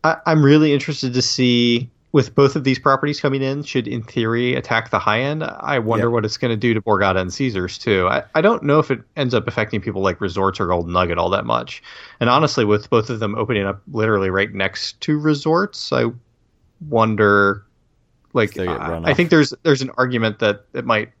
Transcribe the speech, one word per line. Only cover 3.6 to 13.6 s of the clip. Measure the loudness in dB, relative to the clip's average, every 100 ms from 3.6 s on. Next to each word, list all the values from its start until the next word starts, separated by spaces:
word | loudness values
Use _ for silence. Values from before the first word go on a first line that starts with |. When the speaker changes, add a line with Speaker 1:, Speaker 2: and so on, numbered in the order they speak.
Speaker 1:
should | -4 -4 -4
in | -8
theory | -6 -4 -2 0 -2 -4
attack | -2 -2 0
the | -2
high | 0 0
end. | -2 -4
I | -6 -8 -4 -2
wonder | 0 0 0
Speaker 2:
Yep. |
Speaker 1:
what | 0 -2
it's | -4
gonna | -4 0
do | 0
to | 0
Borgata | 0 2 2 2
and | -2
Caesars | -4 -4 -2 -6 -6
too. | 0 2 2
I, | 0 -2
I | 0
don't | 2 0
know | 0 0
if | 0
it | -4 -6 -6
ends | -2
up | -2 -2
affecting | -4 -4 -4
people | -6 -2
like | -2 -2
Resorts | -4 -2 -2 -2
or | -2
Golden | -2 0
Nugget | -2 0 0
all | 0
that | -2 -2
much. | -4 -4 -16 -20 -20 -20 -4
And | 2
honestly, | 2 2 0 2
with | 0 2
both | 0 0
of | -4
them | -4 -4
opening | -2 -2